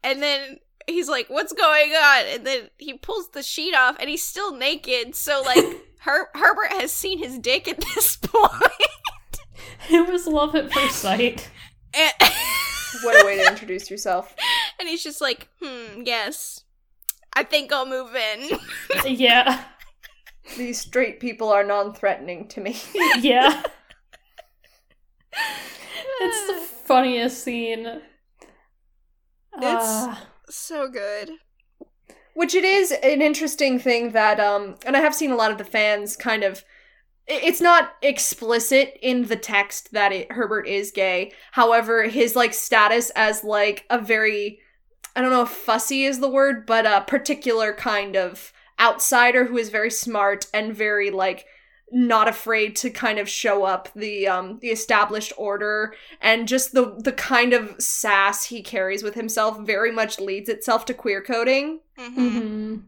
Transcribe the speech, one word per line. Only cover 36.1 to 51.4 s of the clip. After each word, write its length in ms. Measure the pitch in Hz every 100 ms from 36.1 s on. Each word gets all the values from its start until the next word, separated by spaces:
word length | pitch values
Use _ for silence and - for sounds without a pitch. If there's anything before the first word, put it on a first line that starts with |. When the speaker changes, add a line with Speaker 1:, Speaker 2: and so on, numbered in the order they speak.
| -
Speaker 3:
kind 260 | 247 220
of, 200 | 196 196 _ _ _ _ _ _ -
i-, 120 | 285
it's 180 | 320 -
not 320 | 349 339 - -
explicit 960 | 277 277 - - 226 233 233 269 277 -
in 220 | 262 247 226
the 100 | 220
text 560 | - 202 202 - -
that 200 | 214 202
it, 200 | 190 -
Herbert 340 | 233 214 214 -
is 240 | 196 202
gay. 420 | - 190 180 190 - -
However, 520 | - 233 233 220 226
his, 320 | 214 233 233 247
like, 180 | 233
status 560 | 226 - 226 214 233 233
as, 340 | - 214 208
like, 400 | 208 208 208 208 _
a 80 | 240
very, 600 | 208 220 214 208 208 208 _ _ _ _ - 254
I 40 |
don't 80 | 254
know 100 | 254
if 80 | 247
fussy 540 | - - 226 - 269
is 160 | 269 262
the 100 | 269
word, 360 | 269 277 233 -
but 200 | 226 220
a 160 | 202 -
particular 640 | 269 277 294 254 226 214
kind 420 | 214 247 208 202 190
of 360 | 180 190 - _ _ -
outsider 680 | 226 220 - 247 247 247 247
who 120 | 240
is 100 | 220
very 220 | 214 220
smart 560 | 226 240 214 202 202 -
and 200 | 214 214
very, 360 | 208 214 208 202
like, 340 | 190 190 185